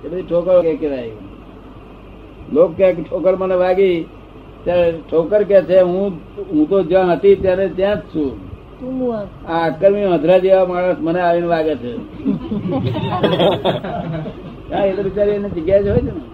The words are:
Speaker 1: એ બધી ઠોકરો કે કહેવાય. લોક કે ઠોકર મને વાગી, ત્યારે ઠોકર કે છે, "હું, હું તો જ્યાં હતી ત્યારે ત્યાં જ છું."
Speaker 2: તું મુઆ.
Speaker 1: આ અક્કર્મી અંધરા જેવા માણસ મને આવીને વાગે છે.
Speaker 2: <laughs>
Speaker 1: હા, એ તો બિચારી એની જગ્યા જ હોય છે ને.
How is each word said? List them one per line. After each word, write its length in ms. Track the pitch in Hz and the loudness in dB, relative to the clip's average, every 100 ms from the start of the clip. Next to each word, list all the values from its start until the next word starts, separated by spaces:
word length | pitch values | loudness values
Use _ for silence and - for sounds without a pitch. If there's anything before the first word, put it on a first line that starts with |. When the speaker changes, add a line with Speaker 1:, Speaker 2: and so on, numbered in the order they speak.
| - | -8
Speaker 1:
એ 20 | |
બધી 140 | 175 | -10
ઠોકરો 400 | 175 170 175 180 | -2 0 4 4
કે 140 | 165 151 | 4 -2
કહેવાય. 360 | 156 135 117 107 98 - - - - - - - - - - - - | -4 -6 -8 -12 -18 -20 -20 -20 -20 -20 -20 -20 -20 -20 -20 -20 -4
લોક 220 | 135 175 165 | 2 2 4
કે 180 | 190 | 2
ઠોકર 420 | 175 151 196 170 185 | 2 -6 -2 0 0
મને 200 | 185 185 | 0 0
વાગી, 500 | 185 185 196 170 165 - - - - - | 0 2 2 0 -4 -16 -20 -20 -20 -10
ત્યારે 360 | - 175 170 165 143 | -2 0 0 -2 -2
ઠોકર 320 | 160 170 208 | -2 2 0
કે 180 | 196 196 | 4 4
છે, 200 | 165 190 | 6 4
"હું, 300 | 180 180 202 170 - - 196 | 4 2 -2 -6 -14 -14 -4
હું 180 | 151 151 | 0 2
તો 140 | 196 | 2
જ્યાં 280 | 160 185 185 | 2 2 2
હતી 240 | 170 202 190 | 4 4 4
ત્યારે 320 | 185 185 190 | 4 0 -2
ત્યાં 280 | 165 196 202 | 0 -2 -2
જ 40 | |
છું." 500 | - 165 143 107 95 - - - | -4 -4 -4 -6 -14 -18 -18 -14
Speaker 2:
તું 180 | 254 262 | -10 -4
મુઆ. 500 | 247 220 196 - - | -4 -4 -10 -14 -4
Speaker 1:
આ 180 | 165 165 | -2 -2
અક્કર્મી 380 | 160 196 202 | 2 2 4
અંધરા 340 | 202 170 156 185 | 2 2 4 4
જેવા 280 | 185 190 185 | 6 4 4
માણસ 300 | 180 180 175 | 0 0 0
મને 200 | 156 175 | 0 0
આવીને 280 | 175 175 175 | 2 2 2
વાગે 280 | 165 156 139 | 0 0 -2
છે. 220 | 120 113 | -6 -10
Speaker 2:
<laughs> 40 | 107 - - - - 208 185 359 - 320 196 359 - - 202 175 190 - 190 185 170 156 156 - - - - | -12 -6 -4 -4 -4 -6 -4 -2 -2 -4 -4 0 0 2 2 2 -2 -4 -6 -8 -8 -8 -10 -12 -16 -16 -8
Speaker 1:
હા, 120 | 180 202 | -2 0
એ 80 | |
તો 100 | 190 | 0
બિચારી 280 | 196 190 208 | -4 0 0
એની 300 | 208 202 175 | 0 -4 -4
જગ્યા 200 | 160 196 | 2 2
જ 60 | 202 | 4
હોય 100 | 190 | 0
છે 40 | |
ને. 100 | - 196 - | 0 -8 -12